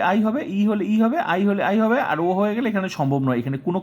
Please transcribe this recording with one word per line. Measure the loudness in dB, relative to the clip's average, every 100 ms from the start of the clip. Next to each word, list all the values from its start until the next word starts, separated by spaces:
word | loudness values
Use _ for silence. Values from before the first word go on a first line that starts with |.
| 2
আই | 2 2
হবে, | 0 -4 0
ই | 0
হলে | 0 0
ই | 2
হবে, | 2 2 -2
আই | 0 2
হলে | 2 0
আই | 2
হবে, | 2 2 0
আর | 0 0
ও | 0
হয়ে | 0 0
গেলে | -2
এখানে | -2 -4 -2
সম্ভব | 0 0 0
নয়, | -2
এখানে | -2 -6 -4
কোনো | -4